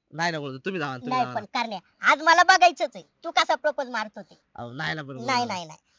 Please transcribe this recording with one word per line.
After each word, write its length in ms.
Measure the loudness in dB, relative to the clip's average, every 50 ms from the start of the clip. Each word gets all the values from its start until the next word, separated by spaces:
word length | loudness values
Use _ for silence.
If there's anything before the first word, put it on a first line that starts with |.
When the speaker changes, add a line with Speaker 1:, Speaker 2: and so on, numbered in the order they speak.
| _ _ -8
Speaker 1:
नाही 180 | -4 -2 -2
ना 60 | -2 -4
गुरुदादा, 240 | -6 -8 -10 -8 -8
तुम्ही 140 | -6 -6 -4
जावा 120 | -4 -6
ना, 60 | -6 -8
तुम्ही 120 | -6 -4
Speaker 2:
नाही 140 | -2 -2 -2
Speaker 1:
जावा 100 | -2 -4
ना. 60 | -8
Speaker 2:
पण 220 | -10 -6 -6 -6
करण्या, 180 | -6 -6 -8 -12 -14 _ _ _ 2 2
आज 100 | 2 4
मला 220 | 4 6 6 6 8
बघायचंच 480 | 6 6 8 6 6 6 4 -2 -6 -6
आहे 80 | -12 -20 _ _ _ -14
तू 80 | -4
कसा 240 | 0 0 0 2 0
प्रपोज 340 | 0 0 -2 -2 -2 -4 -6
मारतो 320 | -4 -6 -6 -6 -10 -14
ते. 180 | -18 -18 _ _ _ _ _
Speaker 1:
अहो, 160 | -14 -12 -12
नाही 240 | -8 -8 -6 -6 -6
ना 60 | -6
पण 60 | -8 -10
Speaker 2:
नाही, 100 | -12 -8
Speaker 1:
गुरुदादा. 280 | -4 -2 -2 -2 -2
Speaker 2:
नाही, 200 | -2 -4 -8 -8
नाही. 140 | -12 -16 -20 _ _ _